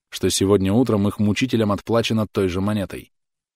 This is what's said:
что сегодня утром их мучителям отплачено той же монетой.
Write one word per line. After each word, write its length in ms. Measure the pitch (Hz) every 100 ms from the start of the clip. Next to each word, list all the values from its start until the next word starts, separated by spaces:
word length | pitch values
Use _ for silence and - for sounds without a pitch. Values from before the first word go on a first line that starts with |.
| _
что 200 | - 95
сегодня 440 | - 98 101 95
утром 340 | 104 131 104 101
их 100 | -
мучителям 540 | 104 101 131 113 107
отплачено 560 | 98 - 113 117 110 104
той 220 | - 95
же 100 | 90
монетой. 520 | 98 107 92 - - _ _ _ _